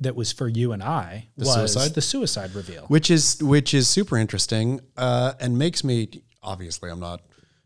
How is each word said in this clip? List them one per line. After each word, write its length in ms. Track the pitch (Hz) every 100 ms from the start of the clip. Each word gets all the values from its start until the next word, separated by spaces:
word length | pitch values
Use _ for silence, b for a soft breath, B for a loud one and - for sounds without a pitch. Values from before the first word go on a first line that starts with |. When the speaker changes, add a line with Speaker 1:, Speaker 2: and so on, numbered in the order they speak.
Speaker 1:
that 140 | 131 123
was 160 | 110
for 160 | - 123
you 240 | 113 123
and 100 | 104
I 460 | 104 156 90 101 - -
Speaker 2:
The 80 | 127
Speaker 1:
was 80 |
Speaker 2:
suicide? 400 | 120 107 107 147 156
Speaker 1:
the 60 |
suicide 540 | - 269 240 - 95 98
reveal. 300 | 92 85 -
Speaker 2:
Which 240 | 151 156
is, 320 | 165 135 -
which 300 | 147 143 135
is 140 | 143 120
super 280 | - 202 120
interesting, 600 | 110 95 - 110 113 131 - -
uh, 360 | 127 123 127 135
and 180 | 123 123
makes 260 | 160 175
me, 400 | 139 117 110 - _ _
obviously 480 | - 92 87 82 90
I'm 100 | 85
not 220 | 87 87 _ b b b